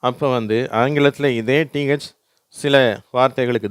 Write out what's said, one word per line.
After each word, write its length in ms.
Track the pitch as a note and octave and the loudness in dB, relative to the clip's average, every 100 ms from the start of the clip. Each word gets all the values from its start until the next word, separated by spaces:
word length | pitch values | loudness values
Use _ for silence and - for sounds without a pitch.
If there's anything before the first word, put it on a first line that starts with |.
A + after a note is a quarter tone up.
அப்ப 280 | B2 B2 C#3+ | -4 -2 -2
வந்து 380 | B2+ A2 A2 B2+ | -2 -2 -2 -2
ஆங்கிலத்துல 520 | A2 B2 D3 C#3+ C#3 | 0 0 2 2 2
இதே 340 | C#3+ A#2+ A2 C3+ | -2 -2 0 0
டி 200 | D#3 D3 C#3+ | -2 -4 -2
ஹெச் 220 | C#3+ - _ _ _ _ | -2 -4 _ _ _ _
சில 280 | - D3 C#3 B2+ G#2 - | -8 0 4 4 0 -6
வார்த்தைகளுக்கு 560 | B2+ B2+ B2+ B2 A#2+ G#2 | 0 0 2 -2 -2 -4